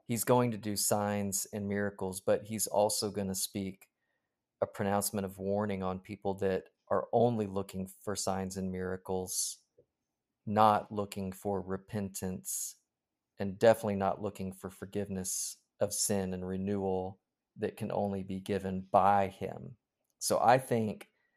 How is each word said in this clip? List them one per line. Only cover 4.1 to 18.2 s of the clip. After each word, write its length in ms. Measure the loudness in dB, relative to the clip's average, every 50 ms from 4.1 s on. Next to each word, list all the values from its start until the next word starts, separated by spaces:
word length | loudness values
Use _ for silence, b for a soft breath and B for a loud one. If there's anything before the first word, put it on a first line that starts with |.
| _ _ _ _ _ _ _ _ _ _
a 40 | -6
pronouncement 600 | -4 -2 -2 0 0 2 2 0 0 -2 -4 -4
of 120 | -6 -6
warning 460 | -6 -4 -2 0 0 0 0 -2 -2 -2
on 160 | -4 -4 -6
people 340 | -8 -12 -12 -4 -4 -4 -2
that 300 | 0 0 0 0 0 -2 -6 _ _ _ 0
are 180 | 0 0 0 2 2
only 320 | 4 4 4 2 0 -2
looking 420 | -2 -2 -4 -6 -4 -6 -8 -8 -8 -10 -8 -6
for 120 | -4 -4
signs 420 | -2 -2 -2 -2 -2 -2 -4 -4
and 140 | -4 -4 -4
miracles, 880 | -4 -4 -4 -4 -6 -6 -4 -4 -4 -4 -4 -4 -4 -4 -4 -4 -6 -10 _ _ _ _ _ _ _ _ _ _ _ _ _ _ _ _ _
not 460 | -2 4 6 6 8 6 4 2 -2
looking 400 | -4 -6 -4 -4 -6 -6 -6 -6
for 300 | -8 -6 -4 -2 -2 -2
repentance, 1120 | -2 -4 -6 -6 -6 -6 -6 -6 -6 -6 -6 -6 -6 -6 -6 -6 -8 -8 -8 -6 -8 -8 -10 _ _ _ _ _ _ _ _ _ _ _ _ -6
and 200 | -6 -6 0 6
definitely 360 | 6 6 8 6 4 -2 0
not 260 | 0 0 0 0 0
looking 300 | -4 -6 -6 -6 -8 -8
for 180 | -8 -8 -10 -12
forgiveness 880 | -12 -12 -12 -8 -6 -4 -4 -4 -4 -6 -4 -4 -6 -6 -6 -8 -10 -14 _ _ _ -4
of 140 | -4 -2 -2
sin 400 | -2 0 0 0 0 0 -2 -4
and 140 | -4 -4
renewal 720 | -4 -4 -2 -2 0 0 0 0 0 0 -2 -2 -4 -8 -12 _ _ _ _ _ _ _
that 200 | -4 -4 -4 -4
can 140 | -4 -6 -4
only 320 | -2 0 0 0 -2 -4